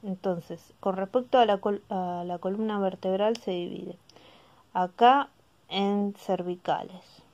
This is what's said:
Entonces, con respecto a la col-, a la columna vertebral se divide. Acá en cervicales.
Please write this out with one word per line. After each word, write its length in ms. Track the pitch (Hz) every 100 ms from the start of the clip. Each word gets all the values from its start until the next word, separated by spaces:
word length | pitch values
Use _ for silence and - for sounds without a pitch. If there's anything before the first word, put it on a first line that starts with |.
Entonces, 720 | 208 185 196 175 - 170 - -
con 160 | 196 190
respecto 420 | 196 247 247 254
a 80 | 220
la 140 | 202
col-, 240 | 208 202 -
a 340 | 196 180 175 175
la 140 | 175
columna 400 | 185 202 220 208
vertebral 580 | 196 185 190 190 208 233
se 140 | -
divide. 460 | 180 175 - 185 180 _ - - - - - _
Acá 560 | 185 180 - 240 277 - _ _ _ _
en 460 | 190 202 202 202 202
cervicales. 1040 | - 180 175 180 - 147 - 185 - - -